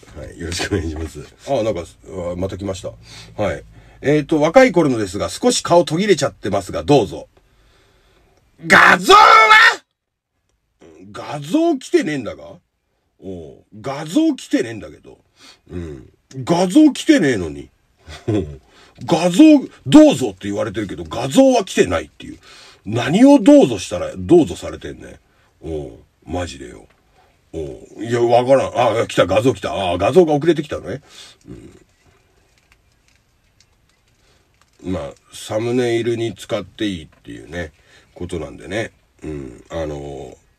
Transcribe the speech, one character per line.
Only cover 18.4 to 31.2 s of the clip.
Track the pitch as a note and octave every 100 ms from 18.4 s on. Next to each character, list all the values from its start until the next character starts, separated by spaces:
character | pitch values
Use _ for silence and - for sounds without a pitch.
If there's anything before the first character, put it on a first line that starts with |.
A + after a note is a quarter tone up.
| D2+ C#2 _ _ _ - B2
画 | D#3+ F3+
像、 | F3+ D#4 D4 - - C3
ど | D4 D4+
う | C#3+
ぞ | A#2+
っ | F#2+
て | G2+
言 | G2+
わ |
れ | G#2+
て | G2+
る | F#2+
け | F#2
ど、 |
画 | D#2+ - C3+
像 | F#3 C4+
は | A#3+ F#3+
来 |
て | - C#3
な | E2
い | -
っ |
て | - -
い |
う。 | - - - - _ -
何 | A#2 B2 F#3+ C#4
を | C#4+
ど | G3+ D4
う | D#3+
ぞ | G2+
し | -
た | -
ら、 | D#2 F#2+
ど | F#2 E3+
う | A#2+
ぞ | E2+
さ | D#2
れ | D#2+
て | E2
ん | -
ね | -
ん。 | - _ _ _ _
お | D#2 D#2 A#1
う、 | A1+ _ _
マ | - F2 F2
ジ | C2+
で | B1+
よ。 | G#1+ - _ _ _ _ _ _
お | D#2+ D2 A#1+ - -
う、 | A#2
い |
や、 | A#2
わ | A#2 A#2+ B2+
か |
ら | C3+ F#2+
ん。 | A2 A#2+ A#2
あ、 | G#2+
来 | -
た、 | E2+
画 | F#2+
像 | B2+ -
来 |
た。 | - F#2 F#2
あ、 | -
画 | G2
像 | E3+ D#3+
が |
遅 | D3 D#3+
れ |
て | D#3+
き | D3+
た | -
の | -
ね。 | C3 _ -